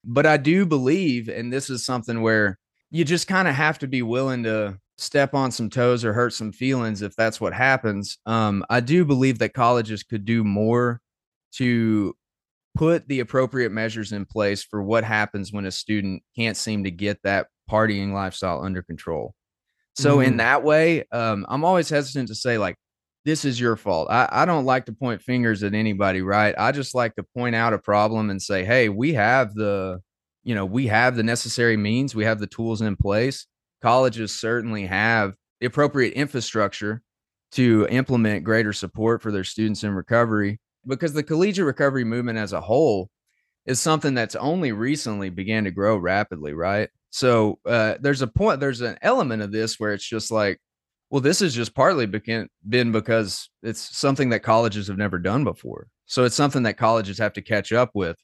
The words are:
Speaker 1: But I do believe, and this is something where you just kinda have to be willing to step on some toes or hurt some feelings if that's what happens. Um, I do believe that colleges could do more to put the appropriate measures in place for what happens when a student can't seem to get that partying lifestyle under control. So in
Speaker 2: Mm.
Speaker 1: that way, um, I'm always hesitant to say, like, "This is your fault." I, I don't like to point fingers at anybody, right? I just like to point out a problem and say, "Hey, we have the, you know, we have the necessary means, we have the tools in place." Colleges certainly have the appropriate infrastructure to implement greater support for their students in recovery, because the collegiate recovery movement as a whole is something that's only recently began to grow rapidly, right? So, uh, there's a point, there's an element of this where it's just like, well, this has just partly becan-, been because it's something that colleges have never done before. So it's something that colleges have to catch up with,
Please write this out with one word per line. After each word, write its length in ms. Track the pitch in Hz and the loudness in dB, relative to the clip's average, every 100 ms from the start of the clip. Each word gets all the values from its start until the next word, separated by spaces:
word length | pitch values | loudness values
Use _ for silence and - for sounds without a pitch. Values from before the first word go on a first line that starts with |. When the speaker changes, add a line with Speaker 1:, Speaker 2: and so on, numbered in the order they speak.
Speaker 1:
But 220 | 117 123 156 | 0 2 4
I 120 | 151 | 4
do 280 | 139 180 190 | 2 2 2
believe, 640 | 147 127 175 175 120 113 | 2 2 2 0 -2 -4
and 240 | - 120 | -8 -6
this 160 | 131 135 | -6 -6
is 160 | 123 127 | -6 -4
something 360 | 127 117 117 | -4 -4 0
where 360 | 110 110 101 95 _ _ _ | 2 4 2 -2 _ _ _
you 160 | 160 151 | -2 0
just 220 | 170 - | 0 2
kinda 260 | 190 180 | 2 2
have 260 | 135 151 156 | 2 0 0
to 80 | 139 | -4
be 140 | 131 | -4
willing 420 | 117 123 135 127 | 0 0 0 -2
to 340 | 113 110 104 98 _ _ | -2 -2 -4 -6 _ _
step 380 | - 147 139 139 | -2 0 2 2
on 160 | 131 | 0
some 180 | - 110 | -2 -4
toes 340 | 127 123 123 | 2 2 2
or 100 | 117 | 0
hurt 200 | 104 120 | 0 0
some 180 | - 110 | -2 -10
feelings 500 | - 131 131 113 101 | -4 -2 0 -2 -4
if 120 | 104 - | -6 0
that's 240 | 113 110 | 0 0
what 140 | 101 | -4
happens. 640 | 98 131 131 113 101 101 - 107 | 2 2 4 0 -4 -6 -10 -2
Um, 400 | 113 107 101 - | 0 2 0 0
I 100 | 120 | 0
do 260 | 120 170 156 | 4 4 4
believe 340 | 131 131 117 | 4 4 2
that 140 | 113 | -2
colleges 480 | - 120 123 110 107 | 2 2 2 0 -8
could 220 | - 110 101 | -6 -6 0
do 180 | 117 | 0
more 560 | 107 101 110 117 123 120 _ _ _ _ _ | 2 2 2 2 2 -2 _ _ _ _ _
to 600 | - 127 117 113 107 95 - _ _ _ _ _ - | -2 0 2 2 2 -2 -6 _ _ _ _ _ 0
put 320 | 156 170 - | 2 2 -2
the 120 | 135 | -6
appropriate 520 | 113 131 127 131 117 | -2 0 0 0 -2
measures 400 | 107 113 113 101 | -2 -4 -6 -8
in 140 | 104 95 | -8 -6
place 380 | 110 101 101 | 0 0 0
for 180 | - 107 | -6 -6
what 220 | 98 113 | 0 0
happens 480 | 113 107 107 104 95 | 2 0 0 -4 -8
when 140 | 101 95 | -6 -6
a 60 | |
student 520 | - - 107 98 92 _ - | -8 -4 -2 -2 -8 _ -4
can't 220 | 113 98 | -4 -4
seem 280 | - 104 95 | -4 -4 -4
to 60 | |
get 280 | 87 101 101 | -4 -6 -2
that 240 | 98 98 - _ - | -2 -2 -4 _ -2
partying 440 | 107 110 101 98 | 2 2 0 -4
lifestyle 480 | 98 95 - 92 80 | -4 -6 -6 -4 -4
under 180 | 90 92 | -4 -8
control. 540 | 87 80 - 80 57 - _ _ _ _ _ - | -8 -12 -6 -6 -8 -14 _ _ _ _ _ 0
So 240 | 139 143 | 4 6
in 160 | 131 120 | 4 2
Speaker 2:
Mm. 20 | |
Speaker 1:
that 260 | 117 139 | 2 2
way, 420 | 147 151 165 160 - | 4 4 4 2 -2
um, 340 | 120 113 101 - | -4 -2 -2 -4
I'm 160 | 135 165 | -2 2
always 240 | 185 160 | 2 2
hesitant 400 | 147 131 139 117 | -2 -2 -6 -6
to 60 | 113 | -4
say, 220 | 127 117 | -2 0
like, 180 | 95 - _ _ _ _ 143 | -2 -4 _ _ _ _ -2
"This 200 | 156 143 | 0 -2
is 140 | 120 | 0
your 160 | 120 110 | 0 0
fault." 340 | 101 85 - | 0 0 2
I, 180 | 120 123 | 2 2
I 140 | 120 170 | 2 2
don't 200 | 160 131 | 2 2
like 200 | 131 123 | 0 -2
to 80 | |
point 280 | 110 131 107 | -6 -4 -4
fingers 420 | - 127 117 104 | -2 0 2 0
at 100 | 101 | 0
anybody, 480 | 107 110 98 98 92 | 0 0 2 0 0
right? 340 | 92 104 107 - | 0 2 2 2
I 140 | 113 | 0
just 220 | 143 131 127 | 0 -4 -2
like 200 | 117 107 | -2 -4
to 80 | - 123 | -12 -6
point 200 | 120 113 | -2 0
out 180 | 113 | 0
a 60 | 104 | 0
problem 500 | - 104 107 110 107 | 0 2 2 0 -2
and 120 | 98 | -4
say, 220 | - 98 | -4 -4
"Hey, 260 | 92 127 113 | 2 2 2
we 240 | 101 139 | 2 -2
have 400 | 139 104 131 113 107 | 2 4 2 0 -2
the, 440 | 104 101 95 90 _ _ _ _ | -2 -2 -4 -8 _ _ _ _
you 100 | 120 110 | -6 -4
know, 100 | 95 | -2
we 220 | 117 131 | -2 2
have 280 | 110 127 120 | 4 4 2
the 80 | |
necessary 540 | 110 120 117 - 117 110 | 0 -2 -4 0 2 2
means, 360 | 104 120 135 110 | 2 0 0 0
we 100 | 110 | 0
have 140 | 107 | 0
the 80 | 104 | -4
tools 340 | - 113 107 | -6 -4 -2
in 140 | 110 92 | -2 -2
place." 520 | 98 104 127 - - _ _ _ | 0 0 0 -4 -16 _ _ _
Colleges 520 | 117 127 127 113 107 - | 2 4 4 0 -8 -6
certainly 460 | 110 120 113 107 92 | -4 -4 -4 -6 -4
have 500 | 95 110 113 101 98 _ _ | 0 2 2 0 -4 _ _
the 80 | 123 | -4
appropriate 460 | - 147 139 120 | 0 0 2 0
infrastructure 880 | 127 147 131 110 110 101 - 104 117 _ _ _ _ _ | 0 -4 -4 -4 -2 -2 -2 -8 -8 _ _ _ _ _
to 340 | - 123 110 104 | 2 4 6 4
implement 540 | 123 135 123 110 104 | 0 0 2 2 0
greater 300 | 85 110 107 | 0 0 0
support 480 | 98 90 - 110 117 | -4 -8 -2 0 0
for 100 | 110 | -2
their 120 | 101 | -6
students 400 | 92 - 110 101 | -6 -4 -4 -2
in 100 | 107 | -4
recovery, 680 | 95 87 117 117 107 101 110 _ _ 123 | -6 0 2 2 0 -2 -4 _ _ -8
because 280 | 135 165 | -4 -2
the 100 | 147 | -4
collegiate 420 | 147 156 196 185 160 | -2 0 0 2 -2
recovery 380 | - 143 135 | 2 0 2
movement 360 | 113 117 120 113 | -2 -2 -2 -4
as 140 | 101 | -4
a 80 | 90 | -6
whole 480 | 85 120 156 101 92 _ _ _ _ _ - | 0 2 4 2 -4 _ _ _ _ _ -4
is 140 | 127 | -2
something 340 | 165 156 147 | 0 2 2
that's 220 | 127 113 - | 0 -2 -4
only 360 | 131 180 147 | -2 0 -2
recently 580 | 104 120 147 117 101 95 | -2 -2 -4 -4 -6 -6
began 360 | 90 95 110 101 | -6 -4 -2 -2
to 60 | |
grow 260 | 92 101 107 | 0 0 2
rapidly, 560 | 87 98 107 82 73 | 0 0 -2 -8 -10
right? 360 | 76 87 101 107 _ _ | -4 -2 -2 -4 _ _
So, 500 | - 131 117 107 - - | 0 2 4 2 -2 -2
uh, 300 | 117 110 - | 0 0 0
there's 220 | 143 139 | -2 -2
a 60 | 123 | -2
point, 320 | - 208 139 | 0 0 0
there's 220 | 139 120 | -2 -4
an 160 | 120 - | -8 -2
element 400 | 202 254 151 110 | 0 2 0 -2
of 100 | 101 | -4
this 280 | 107 110 - | -2 -4 -2
where 140 | 107 | -4
it's 140 | 101 - | -4 -6
just 240 | 110 - | -8 -2
like, 280 | 110 101 90 _ _ _ _ _ | 0 0 -2 _ _ _ _ _
well, 120 | 139 | 0
this 180 | 131 185 | 2 2
has 160 | 185 117 | 0 -2
just 180 | 113 | -4
partly 320 | - 147 165 110 | 2 2 4 0
becan-, 440 | 107 - 113 98 _ 95 | -4 -4 -6 -6 _ -2
been 240 | 123 120 | 0 2
because 580 | 110 107 113 101 - - _ | 0 2 0 0 -8 -12 _
it's 340 | 113 110 - - | -10 -10 -10 -2
something 320 | 143 135 131 | 0 2 2
that 140 | 110 | 0
colleges 440 | - 113 117 101 98 | 2 2 2 -2 -6
have 100 | 98 | -2
never 200 | 104 92 | -2 -2
done 260 | 90 120 | 0 0
before. 440 | 123 - 62 50 - _ _ | 0 -4 -12 -14 -16 _ _
So 200 | - 123 | 2 2
it's 100 | - | 4
something 280 | 147 131 | 2 2
that 140 | 113 98 | 0 2
colleges 400 | 113 113 98 95 | 2 2 0 -4
have 160 | 107 | -4
to 80 | 101 | -4
catch 300 | - 107 - | -2 -2 2
up 200 | 113 123 | 0 2
with, 240 | 104 87 85 | 0 -4 -4